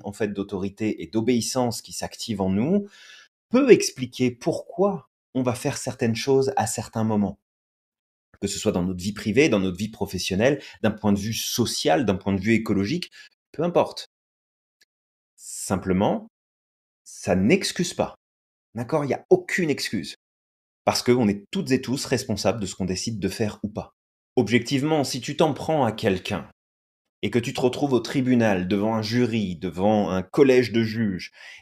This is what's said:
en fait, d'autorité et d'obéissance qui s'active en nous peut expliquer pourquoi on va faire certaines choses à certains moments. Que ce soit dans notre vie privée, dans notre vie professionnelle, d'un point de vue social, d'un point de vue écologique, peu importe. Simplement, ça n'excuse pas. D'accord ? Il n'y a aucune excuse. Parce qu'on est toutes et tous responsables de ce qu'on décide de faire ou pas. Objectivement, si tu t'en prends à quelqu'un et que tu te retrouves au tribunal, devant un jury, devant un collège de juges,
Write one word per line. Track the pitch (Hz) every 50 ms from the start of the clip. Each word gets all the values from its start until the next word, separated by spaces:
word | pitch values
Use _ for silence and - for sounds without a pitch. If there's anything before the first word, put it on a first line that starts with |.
| -
en | 101 101
fait, | - 113 104
d'autorité | 98 98 98 - 104 92 95 95 - - 110 107 - - -
et | -
d'obéissance | - 110 113 123 127 117 110 - - 127 123 120 117 - -
qui | - 87
s'active | - 87 85 - - - 117 107 95
en | 95 95
nous | 95 101 117 156 196 208 202 202 - - - - - - - _ _ _ _ _
peut | - 254 285 254 190
expliquer | - - - - - 127 120 - - 127 123
pourquoi | 120 - - 170 - - - - - - - 202 - - - _ _ _ _ _ -
on | 131 127
va | 123 113
faire | - - 143 123
certaines | - - 127 120 - 123 113 110
choses | 113 - 139 135 135 131 135 -
à | 127 - -
certains | - 120 107 - - 113 110
moments. | 110 107 104 101 95 - - _ _ _ _ _ _ _ _ _ _ _ _ _ _ _ _ _ _ - _
Que | 101
ce | 95 - -
soit | - 107
dans | 87 90 87
notre | 92 92 90 87
vie | 104 104
privée, | - - 110 98 131 151 147
dans | 113 98
notre | 92 95 90
vie | 87 110 107
professionnelle, | - - 98 - - 90 - - 95 92 113 139 147 147 - - - - -
d'un | 107 104
point | - - 104 101
de | 95
vue | 98 113 110
social, | - - - - - 113 110 - - - 143 160 160 127
d'un | 101 95
point | 92 - 98 98
de | 95
vue | 92 113 113
écologique, | 107 113 - 98 95 98 104 151 180 - - - - - - _ _ _ _
peu | - - 160
importe. | 180 175 156 - - - - - - _ _ _ _ _ _ _ _ _ _ _ _ _ _ _ _ _ _ _ _ _ _ _ _ _
Simplement, | _ - - - - - - 101 92 92 95 90 92 107 143 202 226 214 - _ _ _ _ _ _ _ _ _ _ _ _ _ _ _
ça | - - - - 101 92
n'excuse | 92 92 120 180 190 - - - - 175 - -
pas. | - 92 - - - _ _ _ _ _ _ _ _ _ _ -
D'accord ? | 113 120 117 160 151 143
Il | 127
n'y | 117
a | - - -
aucune | 185 185 180 - - - 175 151
excuse. | 131 - - - - 95 73 - - - _ _ _ _ _ _ _ _ _ _ _ _ _
Parce | 104 - - -
qu'on | 123 123 127 120 101
est | 98 101 - -
toutes | - 190 156 127 131
et | 127
tous | - 117 127 143 -
responsables | - 139 117 - - 107 95 - 101 98 117
de | 98
ce | 90 -
qu'on | - 95
décide | 90 92 92 - 113 113 98
de | 98 92
faire | - - 110 104 - - -
ou | 101
pas. | - - - - _ _ _ _ _ _ _ _ _
Objectivement, | 127 123 110 120 120 - - 147 131 139 156 160 151 131
si | - - 127
tu | - - 143
t'en | - - - -
prends | - - - 160 151 127
à | 110 107
quelqu'un | - - 104 95 90 - - 104 80 - - _ _ _ _ _ _ _ _ _ _ _ _ _ _ -
et | 104
que | 101 120
tu | 117 123 113
te | -
retrouves | 131 123 123 - 147 139 131
au | 113
tribunal, | - - - 143 127 127 127 120 113 107 98 92 92
devant | 90 104 98 104 110 113
un | 110 107
jury, | 107 113 123 123 107 113 113 101 90 90
devant | 73 90 90 78 90 95 107 110 107 98 82
un | 92 92 90
collège | - - - 143 131 127 127 123 101 101
de | 113 113
juges, | 107 107 117 113 101 92 85 - - - - - - - -